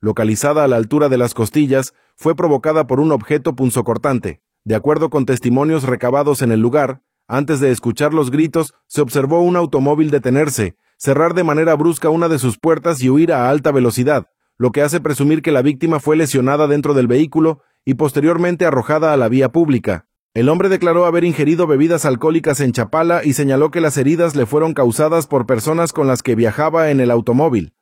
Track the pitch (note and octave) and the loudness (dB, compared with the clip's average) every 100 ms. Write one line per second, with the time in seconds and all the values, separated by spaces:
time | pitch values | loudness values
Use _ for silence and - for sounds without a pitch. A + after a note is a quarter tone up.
0 | G#2+ G#2 A2 G#2+ C#3+ D3+ C#3+ A#2+ A2+ D3 | -4 -2 -2 0 0 2 2 0 0 0
1 | D3 C3 A#2+ - A2 D#3 D3 C3+ C3 _ | 2 2 -2 -2 -2 0 0 0 -2 _
2 | _ _ D#3 D#3+ F3 C#3 D#3 D#3 C3 C3 | _ _ -4 0 0 0 0 0 0 0
3 | D#3 C#3+ G#2+ D3 C3+ B2+ C3 B2 A#2+ A2 | 0 0 0 -2 -2 -2 -2 -2 -2 -2
4 | C#3+ B2+ G2+ D#2 _ _ - A2 A#2 D3+ | -2 -2 -4 -8 _ _ -4 -2 0 0
5 | D#3 D3 C3 B2+ B2 B2 D3 D#3+ C3 B2 | 0 -2 -2 -2 0 0 0 -2 -2 -2
6 | B2 C3+ D3 C#3 B2+ A2 A#2 C#3 C3+ C3 | -2 0 0 0 0 2 2 0 -2 -6
7 | _ _ _ B2+ C#3+ D3+ C#3 B2 A#2 A2+ | _ _ _ -4 -2 0 0 0 -2 -2
8 | D3 D#3+ C3+ C3+ D#3+ E3 D#3 _ _ - | -2 0 -2 0 0 0 -4 _ _ -4
9 | C#3+ C#3+ C3+ E3 F3 F3+ E3+ C#3+ C3+ D3+ | -2 -2 0 0 2 0 -2 0 0 0
10 | D#3 C#3+ B2+ C3 D3+ B2+ G2+ - _ _ | 0 0 0 0 0 -2 -6 -6 _ _
11 | - C3+ E3 E3+ E3+ D3+ E3 D3+ D#3 E3 | -2 0 2 0 0 0 2 2 2 0
12 | D#3+ D#3+ E3+ D#3+ A#2+ A2 D#3+ D#3 E3+ D#3 | 0 0 0 0 -2 -2 0 0 0 -2
13 | B2+ C3+ E3+ D3+ B2 D3 D#3 C#3 B2 A2+ | 2 2 2 2 2 0 0 2 2 0
14 | B2 C#3+ F#2 _ _ _ B2 C3 C#3+ D#3+ | 0 0 -4 _ _ _ -2 0 0 0
15 | D3 C#3+ C#3+ D#3+ D#3+ C#3+ C3 C3+ E3 D#3 | -4 -2 0 0 0 0 2 0 -2 -2
16 | C#3 D#3 D#3 C3+ B2+ D3 D3+ D3 C#3+ C#3+ | 0 0 2 0 0 0 0 0 0 0
17 | B2 B2 D#3 D#3 D#3+ D#3 _ _ - C3 | 2 2 0 0 -2 -2 _ _ -4 -2
18 | D3+ C#3 D3+ E3 F3 F3 F3 C#3 A2 D3+ | 0 0 0 0 -2 0 0 0 0 0
19 | D#3+ C#3+ A#2 B2+ C3 D#3 E3 B2+ - F2+ | 2 2 2 2 0 2 0 0 -2 -6
20 | _ _ _ - B2+ E3 G3 F#3+ F3 E3 | _ _ _ -2 0 2 0 0 0 2
21 | F3 E3+ E3+ D#3 C#3+ E3 E3+ C#3 D#3 E3 | 2 2 0 0 0 2 2 2 2 0
22 | D3+ B2+ D#3 D#3+ D#3 C#3 C#3 A#2+ A2+ D#3 | 0 0 0 0 0 -2 -2 -2 -2 -2
23 | E3 E3+ D3 C3+ C#3+ C3+ D#3 E3+ D#3 C#3+ | 0 0 0 0 0 2 0 0 -2 0
24 | C3 D#3+ E3+ C#3+ A#2 D3 D#3+ D3 B2+ A2+ | 0 2 0 0 -2 0 -2 0 0 2
25 | D3+ E3 D3 C#3 A#2 B2 B2+ D#3+ E3+ - | 0 0 -2 -4 0 -2 -2 -2 -2 -2
26 | C#3 B2+ - A2+ A2+ G#2 D#3 D#3+ D#3+ C#3 | -2 -2 -2 0 0 0 -2 0 0 2
27 | B2 A#2+ A2 B2 D#3+ A#2+ D#2+ _ | 2 0 0 0 2 0 -4 _